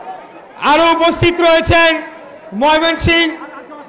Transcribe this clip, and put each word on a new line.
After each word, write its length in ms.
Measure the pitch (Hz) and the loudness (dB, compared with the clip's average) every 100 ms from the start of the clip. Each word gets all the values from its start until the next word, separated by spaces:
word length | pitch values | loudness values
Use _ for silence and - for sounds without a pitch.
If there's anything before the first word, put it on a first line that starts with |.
| - - - - - - 247 | -16 -18 -18 -20 -20 -6 0
আরও 140 | 302 339 320 | 2 4 2
উপস্থিত 400 | 330 - 339 339 | 0 0 0 2
রয়েছেন 500 | 339 330 330 330 330 320 - - - - - 202 | 2 2 2 2 2 0 -6 -18 -20 -20 -12 -2
ময়মনসিংহ 720 | 285 311 330 320 339 339 330 320 - - - - | 0 2 0 0 0 2 0 -4 -14 -18 -20 -20